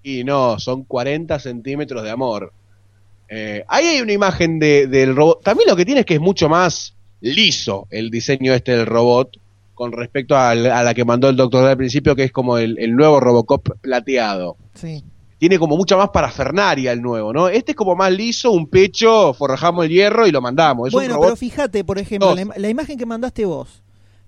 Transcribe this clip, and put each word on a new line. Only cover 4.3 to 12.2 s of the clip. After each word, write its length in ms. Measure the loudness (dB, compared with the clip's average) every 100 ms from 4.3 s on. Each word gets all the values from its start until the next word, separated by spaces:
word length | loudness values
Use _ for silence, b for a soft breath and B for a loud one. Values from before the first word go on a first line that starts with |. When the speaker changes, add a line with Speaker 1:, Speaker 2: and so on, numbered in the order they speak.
| 0 -2 0
Speaker 1:
de, 280 | 4 4 4
del 260 | 2 2 4
robot. 260 | 4 4
También 260 | 2 2 4
lo 80 | 2
que 80 |
tiene 160 | 2 0
es 60 | 0
que 80 |
es 60 | 0
mucho 280 | 0 0 2
más 460 | 2 0 -2 -10 -18 _ _
liso 680 | -4 0 0 0 -6 -8 -8
el 200 | -10 -8
diseño 420 | -6 -4 -2 0
este 200 | 0 2 0
del 100 | 0
robot 440 | 2 4 2 0 -8 _ _ _
con 160 | -12 -10
respecto 460 | -10 -8 -8 0 2
al, 300 | 4 2 2
a 120 | 2
la 120 | 0
que 100 | 0
mandó 240 | 0 2 2
el 60 | 2
doctor 280 | 2 4
D 60 | 4
al 40 | 4
principio, 380 | 0 0 0
que 100 | 0